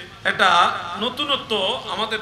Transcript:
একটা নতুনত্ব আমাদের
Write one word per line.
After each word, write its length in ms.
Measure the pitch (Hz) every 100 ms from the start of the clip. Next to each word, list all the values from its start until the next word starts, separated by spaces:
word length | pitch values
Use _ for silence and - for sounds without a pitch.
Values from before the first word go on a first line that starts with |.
| 180 -
একটা 540 | 185 196 190 175 190 202 175 180
নতুনত্ব 800 | 233 247 294 269 - 214 190 247 -
আমাদের 280 | 185 220 220